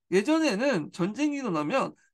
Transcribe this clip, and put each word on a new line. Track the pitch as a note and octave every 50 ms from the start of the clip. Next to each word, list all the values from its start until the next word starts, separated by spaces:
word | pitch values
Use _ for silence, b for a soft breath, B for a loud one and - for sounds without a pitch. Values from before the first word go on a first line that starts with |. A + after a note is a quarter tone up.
| _ _
예전에는 | E3 F#3+ G#3 B3+ D#4 D#4+ D#4+ D4 G#3 G3 B3+ D4 B3+ E3+ D3 - -
전쟁이 | - - F#3+ G#3+ A3+ D4 D4+ C#4+
일어나면 | C#4 C4+ A3+ E3+ D3+ D3 D3+ A#3 C4 G3 D#3 b b b b